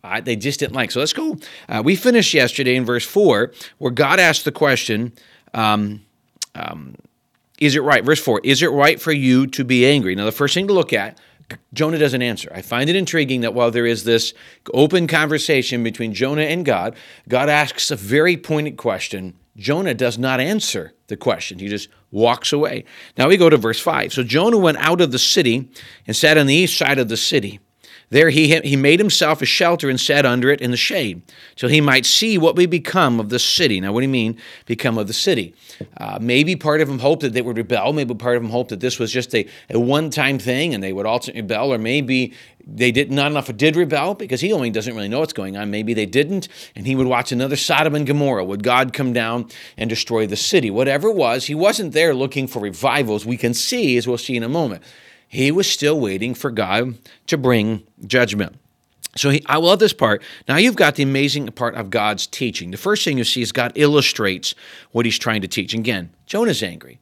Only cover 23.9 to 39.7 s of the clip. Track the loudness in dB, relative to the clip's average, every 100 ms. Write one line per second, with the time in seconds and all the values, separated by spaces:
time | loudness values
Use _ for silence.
23.9 | -2 -2 -4 -2 0 2 4 2 2 0
24.9 | 2 2 2 2 2 2 0 -4 -18 -20
25.9 | -18 -6 2 4 6 6 4 2 0 0
26.9 | 0 0 -2 0 0 -2 -12 _ _ -20
27.9 | -20 _ 6 6 6 4 4 2 2 6
28.9 | 6 4 2 2 0 0 2 2 2 0
29.9 | -2 0 2 4 4 2 2 0 -2 -2
30.9 | -2 -4 -8 _ -20 -20 -6 2 4 4
31.9 | 4 4 2 2 2 2 4 2 2 -2
32.9 | 2 2 2 0 -2 0 0 0 0 -2
33.9 | -2 0 0 -2 -4 -14 -20 -8 -4 -2
34.9 | -2 -4 -4 -2 -2 -4 _ -20 -18 -18
35.9 | -14 -12 -6 2 2 2 0 0 0 0
36.9 | 0 0 0 -2 -2 -4 -4 -2 0 0
37.9 | -2 -4 -4 -2 -2 -2 -4 -4 -4 -6
38.9 | -4 -4 -4 -6 -8 -8 -14 _